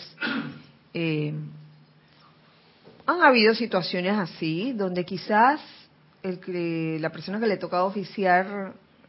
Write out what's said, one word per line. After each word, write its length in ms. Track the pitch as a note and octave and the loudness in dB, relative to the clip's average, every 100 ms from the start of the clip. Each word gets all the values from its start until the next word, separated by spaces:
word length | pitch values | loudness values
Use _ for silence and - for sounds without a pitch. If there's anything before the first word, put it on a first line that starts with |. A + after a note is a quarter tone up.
| - - - - D3 - - _ _ | -12 -8 -6 -4 -8 -12 -20 _ _
eh, 380 | E3+ E3 D3+ D3+ D3+ - - - - _ _ _ _ _ _ _ _ _ _ - - - | -4 -2 -2 -2 -6 -10 -14 -20 -20 _ _ _ _ _ _ _ _ _ _ -20 -10 -4
han 160 | E4+ | 4
habido 320 | D#4 B3 G#3+ | 6 8 6
situaciones 580 | A3+ A3+ F#3+ E3 F#3 F3+ | 4 0 -2 0 -2 0
así, 580 | G#3 E3+ - E3 D#3+ A#3+ | 0 -2 -4 -2 -2 -4
donde 320 | A#3 F#3+ F3+ | -2 -2 -2
quizás 560 | F3 F#3+ - G#3+ A#3+ D4+ - - - _ _ _ | -4 -6 0 4 4 4 -6 -20 -20 _ _ _
el 180 | F#3+ F3+ | -8 -8
que, 580 | F#3 F3+ E3+ E3 D#3+ D#3+ | -6 -4 -2 -2 -2 -2
la 100 | D#3+ | -4
persona 300 | D#3+ D#3 G#3 | -6 -8 -2
que 60 | A3+ | 0
le 100 | F#3 | 0
tocaba 280 | F3 F3+ | -2 0
oficiar, 880 | F#3+ G3+ F#3 - F#3+ F3+ F#3+ G3+ F#3+ - _ _ | 0 -2 -8 -2 4 4 2 -6 -10 -14 _ _